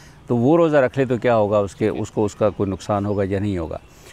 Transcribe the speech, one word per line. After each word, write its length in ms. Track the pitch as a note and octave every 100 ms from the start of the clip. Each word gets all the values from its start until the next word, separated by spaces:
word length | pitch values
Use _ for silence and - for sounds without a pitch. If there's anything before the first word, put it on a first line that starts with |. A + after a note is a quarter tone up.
| - - -
तो 80 | B2
वो 200 | A#2+ E3+
रोज़ा 240 | E3 D3
रख 180 | B2+ C3+
ले 80 | B2+
तो 120 | B2
क्या 160 | B2
होगा, 260 | A2+ G#2 G#2+
उसके, 300 | G2+ - G#2+
उसको 340 | - G#2+ -
उसका 260 | G#2 - G#2+
कोई 180 | F2+ G2
नुकसान 380 | F#2 - G#2 G2+
होगा 180 | G2+
या 160 | G2 F#2+
नहीं 180 | G#2 F#2
होगा। 240 | D#2+ E2 - - -